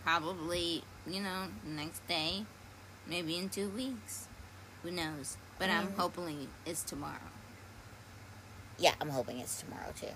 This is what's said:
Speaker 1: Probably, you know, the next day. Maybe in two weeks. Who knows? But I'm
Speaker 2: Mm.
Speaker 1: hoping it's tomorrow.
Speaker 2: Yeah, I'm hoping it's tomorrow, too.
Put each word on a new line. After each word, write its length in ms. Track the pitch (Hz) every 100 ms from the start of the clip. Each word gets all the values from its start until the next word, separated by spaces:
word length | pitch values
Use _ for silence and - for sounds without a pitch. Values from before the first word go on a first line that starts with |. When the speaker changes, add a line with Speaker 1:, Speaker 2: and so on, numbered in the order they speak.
Speaker 1:
Probably, 800 | - 170 156 185 160 175 170 165 - - -
you 140 | 190
know, 240 | 196 185 190 208
the 60 | 156
next 340 | 156 151 - -
day. 380 | 175 156 190 214 - - - - - -
Maybe 300 | 175 160 170
in 120 | 190
two 200 | 196 202
weeks. 580 | 202 262 240 - - - - - - - -
Who 80 | 170
knows? 460 | 175 160 151 131 - - -
But 100 | 190
I'm 180 | 175 185
Speaker 2:
Mm. 80 | 196
Speaker 1:
hoping 500 | 180 175 175 147 135 - 156
it's 180 | 165
tomorrow. 480 | - 156 147 135 - - - - - - - - - - - - - - - -
Speaker 2:
Yeah, 160 | 165 -
I'm 80 | 156
hoping 300 | 139 120 127
it's 200 | - -
tomorrow, 300 | - - - -
too. 140 | -